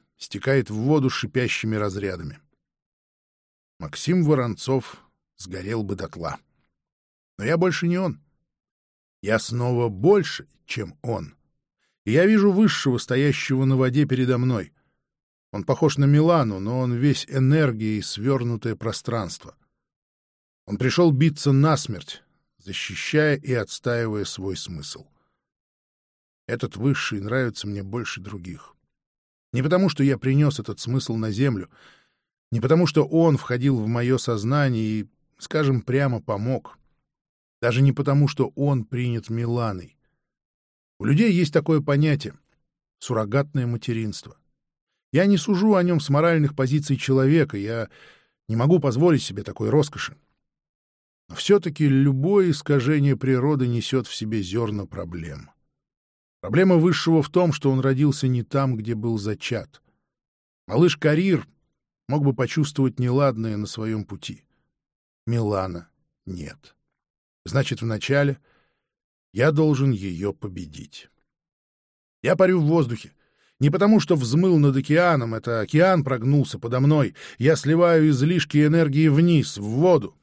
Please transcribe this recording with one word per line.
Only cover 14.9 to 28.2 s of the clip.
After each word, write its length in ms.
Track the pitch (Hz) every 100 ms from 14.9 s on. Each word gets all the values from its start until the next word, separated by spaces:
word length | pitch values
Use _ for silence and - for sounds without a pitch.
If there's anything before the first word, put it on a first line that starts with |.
| _ _ _ _ _ _
Он 120 | 104
похож 340 | 95 135 156 143
на 60 |
Милану, 560 | 139 147 160 170 120 95
но 200 | 101 123
он 140 | 127
весь 320 | 120 143 131 -
энергия 680 | 139 131 156 147 110 110 107
и 40 |
свернутое 720 | - - 113 135 120 117 113 107
пространство. 800 | 110 101 - 113 90 - - - _ _ _ _ _ _ _ _ _ _ -
Он 120 | 104
пришел 340 | 127 165 175
биться 400 | 135 160 147 147
насмерть, 720 | 135 151 147 - 95 - - _ _ _ _
защищая 800 | - 95 - 95 - 151 151 143
и 160 | 143
отстаивая 720 | 123 101 - 127 120 113 104
свой 320 | 98 - 95 90
смысл. 500 | - 85 71 - - _ _ _ _ _ _ _ _ _ _ _ _ _ -
Этот 300 | 117 123 -
высший 440 | 127 - - 107
нравится 460 | 101 127 123 - 101
мне 160 | 101
больше 380 | 98 117 117 -